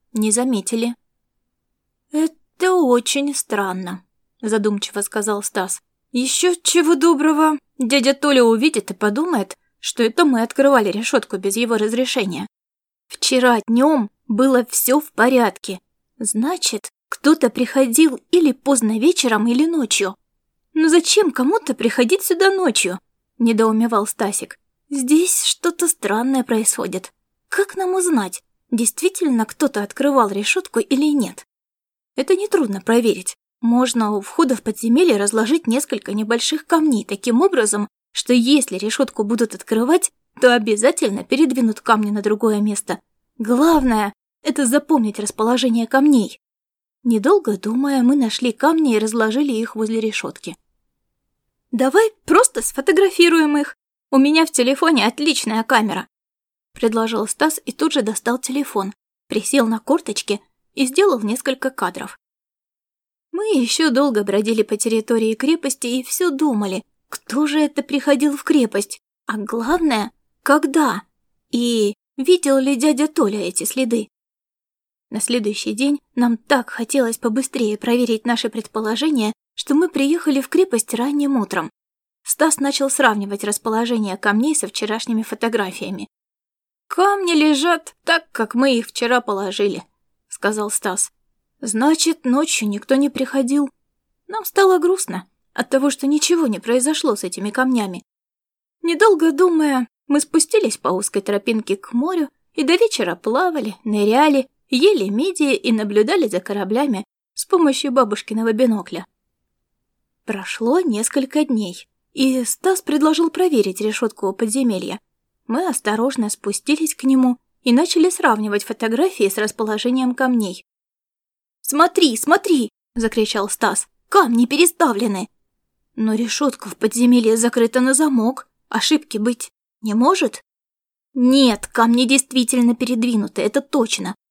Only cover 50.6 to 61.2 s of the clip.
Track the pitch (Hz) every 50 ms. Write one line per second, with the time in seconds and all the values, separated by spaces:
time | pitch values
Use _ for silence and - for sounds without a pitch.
50.6 | _ _ _ _ _ _ _ _ _ _ _ _ _ _ _ _ _ _ _ _
51.6 | _ _ - 220 254 269 262 392 453 440 - _ _ - - 370 508 - - 466
52.6 | - - - - 269 - 349 330 392 381 381 - 349 339 330 330 311 294 294 294
53.6 | 285 - - - _ _ _ _ _ _ - 269 269 285 302 320 330 311 - -
54.6 | 247 247 277 - 349 330 320 247 202 226 - - 294 320 277 - - 214 220 220
55.6 | 226 - 269 226 214 208 185 190 - - _ _ _ _ _ _ _ _ _ _
56.6 | _ _ _ - - 226 220 226 220 220 226 220 220 214 - - - - - -
57.6 | - - - - 302 320 - 294 220 208 214 - - 240 233 254 - - 254 285
58.6 | 277 - - 208 196 190 - _ _ _ _ _ _ _ - - - - - 277
59.6 | 233 226 226 220 - - 277 359 - - 208 - - - 208 208 - _ _ _
60.6 | _ _ _ - 269 254 269 339 392 403 302 233